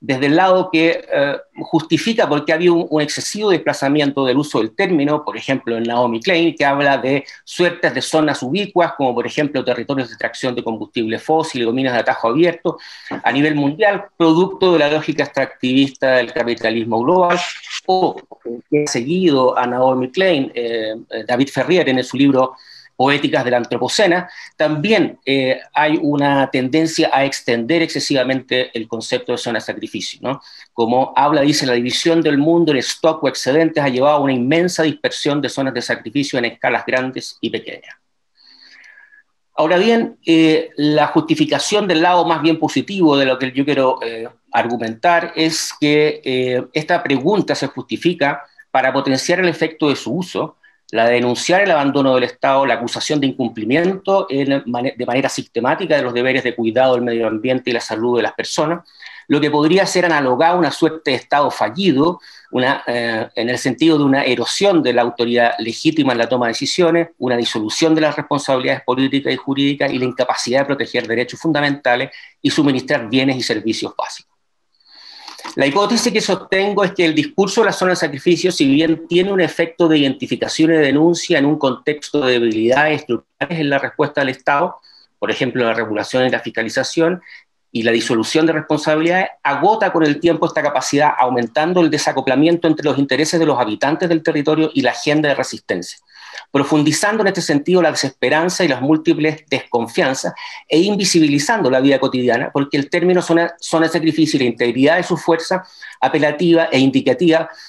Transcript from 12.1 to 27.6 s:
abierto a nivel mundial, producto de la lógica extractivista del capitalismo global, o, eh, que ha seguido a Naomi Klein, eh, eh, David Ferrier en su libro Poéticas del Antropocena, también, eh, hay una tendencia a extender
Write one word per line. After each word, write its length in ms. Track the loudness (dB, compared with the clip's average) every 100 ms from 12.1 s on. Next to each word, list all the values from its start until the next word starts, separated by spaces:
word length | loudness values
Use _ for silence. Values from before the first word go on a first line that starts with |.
| -2 0
abierto 500 | 2 2 0 -6 -8 -12 -20 -12
a 200 | -6 -2
nivel 220 | 0 0
mundial, 520 | 0 -2 2 0 0 -6 0
producto 560 | 4 4 2 2 2
de 60 | 4
la 100 | 2
lógica 320 | 0 -2 -4
extractivista 920 | -4 -2 -4 -4 0 2 2 0 2
del 200 | 2 0
capitalismo 640 | -2 -4 -2 -2 -2 -2 0
global, 340 | 2 2 2 0 -4 -10 -14 -10 -2
o, 340 | 0 0 -2 -14 -16 -12
eh, 140 | -12 -2
que 120 | -2 0
ha 20 |
seguido 680 | -2 -2 2 4 4 2 2
a 120 | -2
Naomi 420 | 0 2 2 -2
Klein, 420 | 0 2 2 -2 -6
eh, 400 | -6 -4 -6 -8 -10
eh, 140 | -10 -4
David 220 | -2 -2
Ferrier 380 | -2 0 2 2
en 140 | 0
su 140 | -2 2
libro 380 | 4 4 2 -2 -20 -20 -16
Poéticas 500 | -2 0 2 0 -2
del 120 | 0 0
Antropocena, 720 | 0 -4 -2 0 2 2 -2 -12 -18 -2
también, 600 | -2 0 2 2 0 -4 -2
eh, 340 | 0 0 -2 -4
hay 240 | -2 0 2
una 480 | 0 0 2 2 0
tendencia 580 | 0 0 0 0 0 0
a 140 | 2 0
extender 560 | -2 -2 -2